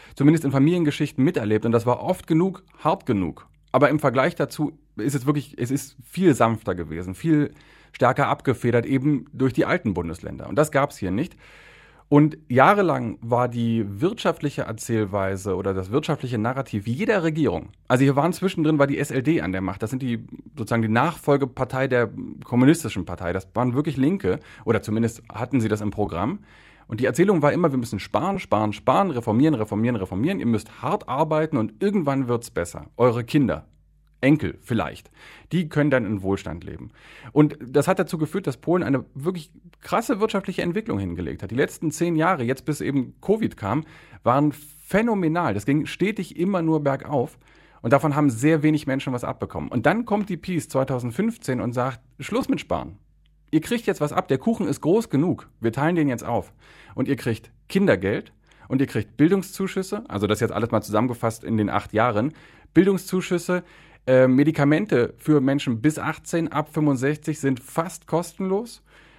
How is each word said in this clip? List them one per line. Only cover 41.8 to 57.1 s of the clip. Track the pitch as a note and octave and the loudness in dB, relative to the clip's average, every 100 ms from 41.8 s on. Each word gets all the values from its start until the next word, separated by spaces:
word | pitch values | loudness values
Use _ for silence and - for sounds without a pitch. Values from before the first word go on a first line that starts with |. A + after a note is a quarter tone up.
| E3 | -6
zehn | - E3+ D#3+ | -2 -2 2
Jahre, | D#3+ F3+ | 2 0
jetzt | A#2 C3+ - | -2 -4 -4
bis | C#3+ | -4
eben | E2 C#3 B2 - | -2 -2 -4 -6
covid | - A3 D3 - | -2 0 -2 -4
kam, | G2+ B2+ D#3 - - - | -2 -2 -4 -14 -20 -4
waren | - B2+ D3+ | 0 2 2
phänomenal. | C#3+ - - - F#3+ A#3 G#3 E3 E3 D#3+ | 0 -12 -20 -4 0 0 0 0 0 -2
Das | G2+ A#2+ | -2 0
ging | C#3+ - | 0 -2
stetig | - F#3+ G#3+ F3+ - | -2 -2 -2 -8 -4
immer | F3+ G3 | -2 0
nur | E3 D#3+ | 0 0
bergauf. | C#3+ C3+ - D3 D#3 - _ _ _ _ | 0 -2 -2 -2 -2 -6 _ _ _ _
Und | B2 | 2
davon | C3+ D#3+ C#3+ | 4 4 2
haben | D3 | 2
sehr | A2+ C#3+ D#3+ | 2 2 4
wenig | D3+ D#3 D3 | 4 2 0
Menschen | C3+ - | -4 -4
was | B2 | -6
abbekommen. | - - - - D2 | -6 -6 -8 -6 -4
Und | - C3 | 0 2
dann | G3+ A#3 | 0 0
kommt | G3+ G3 | -2 -2
die | F3 | -6
Peace | - F3 - | -4 -4 -2
zweitausendfünfzehn | C3+ C3+ B2+ A#2+ A2+ A3 A3+ - B2+ | -2 -2 -2 -4 -2 -2 -4 -4 -4
und | G#2 | -2
sagt, | B2 B2 B2 _ - | -2 -4 -6 _ -16
„Schluss | C#3 A3 C4+ | -4 -4 -2
mit | C4+ | -4
Sparen. | - E2 B1+ - _ _ _ _ _ | -2 -4 -6 -14 _ _ _ _ _
Ihr | D#3 | -2
kriegt | - A#3+ A3 | 0 -2 -2
jetzt | F#3+ | -2
was | G3 | -2
ab, | - F#3 | -2 0
der | C3 | 0
Kuchen | - A3+ G3+ | 0 -2 -2
ist | C3+ | -2
groß | - G3+ A3+ | 0 0 2
genug, | C3+ E3 A#2+ - _ | 0 0 -2 -6 _
wir | A#2 | -4
teilen | A2+ D3+ F3 | 0 0 2
den | D3 | 0
jetzt | A#2 | -2
auf. | - A#2 - _ - - - | -2 -4 -4 _ -20 -20 -14
Und | - | -6
ihr | C3+ | -2